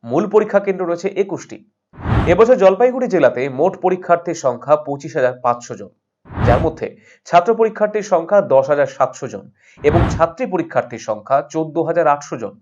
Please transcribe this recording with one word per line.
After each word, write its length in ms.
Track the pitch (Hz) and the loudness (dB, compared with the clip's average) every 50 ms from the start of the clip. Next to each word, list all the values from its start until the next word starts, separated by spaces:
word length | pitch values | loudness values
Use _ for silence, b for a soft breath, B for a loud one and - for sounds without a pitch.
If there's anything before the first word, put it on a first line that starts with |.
| - | -8
মূল 200 | 117 120 156 208 196 202 | -2 -2 -2 -2 2 2
পরীক্ষা 260 | 214 214 208 - 202 | 0 0 2 -2 -2
কেন্দ্র 220 | 196 196 190 185 185 | 0 -2 -6 -4 -4
রয়েছে 240 | 165 170 170 - - - - | -6 -6 -4 -6 -6 -4 -4
একুশটি। 340 | 196 196 180 135 - - 113 107 _ _ _ _ _ _ _ - - - - - - - | -6 -4 -6 -12 -12 -16 -20 -20 _ _ _ _ _ _ _ -12 -4 -2 0 0 2 2
এবছর 240 | 175 - 226 233 254 196 | 4 4 6 6 6 6
জলপাইগুড়ি 460 | 190 190 190 190 240 254 247 262 247 214 | 6 4 4 6 2 0 2 0 -4 0
জেলাতে 340 | 185 175 143 120 110 123 131 139 127 127 | 2 4 2 2 2 0 -6 -6 -2 0
মোট 140 | 156 190 185 - | -2 -2 -2 0
পরীক্ষার্থীর 560 | - 185 185 185 180 - 175 170 - 175 160 - - | -2 -2 -2 -2 0 0 0 0 0 -8 -8 -2 -2
সংখ্যা 300 | 135 123 120 - 139 151 151 151 | -4 -4 -4 0 0 0 0 0
পঁচিশ 280 | 147 143 139 147 156 - | -8 -10 -10 -10 -8 -4
হাজার 200 | 156 127 123 127 123 | -2 -2 -2 -2 -2
পাঁচশো 320 | - 123 120 - - - 120 98 | -2 -2 -2 -2 -6 -14 -14 -14
জন, 100 | 101 95 _ _ _ _ _ _ _ - - - 104 | -16 -20 _ _ _ _ _ _ _ -14 -6 -2 2
যার 140 | 120 120 135 | 2 2 2
মধ্যে 260 | 156 160 - - 113 - b b b b b b b | 2 -2 -4 -4 -10 -10 b b b b b b b
ছাত্র 240 | - - 175 175 226 226 | 2 2 2 4 4 2
পরীক্ষার্থীর 520 | 220 226 220 214 - 208 208 208 214 196 - | 2 2 0 0 -2 -2 -2 -2 -4 -2 0
সংখ্যা 260 | 185 165 165 165 202 202 170 127 | 0 0 0 2 2 2 2 4
দশ 120 | 131 135 135 139 | 4 2 4 2
হাজার 200 | 147 143 143 139 - | 2 0 0 -2 0
সাতশো 300 | - 135 127 - - - 120 | -2 -4 -4 -2 -12 -12 -12
জন 160 | 107 101 - - b b b b b b | -12 -14 -16 -18 b b b b b b
এবং 220 | - 147 156 - - - - | 0 2 4 4 2 2 2
ছাত্রী 300 | - 214 220 - - 262 | 0 0 -2 0 -8 -8
পরীক্ষার্থীর 560 | 190 185 170 165 165 - 131 120 - 120 113 - - | -4 -4 -4 -6 -2 -2 -4 -4 -4 -10 -12 -6 -6
সংখ্যা 280 | 107 107 104 - 135 139 151 151 | -8 -8 -4 -2 -2 -2 -2 -2
চোদ্দ 260 | - 160 156 156 147 165 156 151 | -6 -6 -6 -4 -4 -4 -2 -2
হাজার 180 | 170 175 165 151 | 0 0 2 2
আটশো 280 | 143 147 143 - - 127 | 0 0 -4 -12 -10 -10
জন। 120 | 113 98 101 _ | -10 -12 -14 _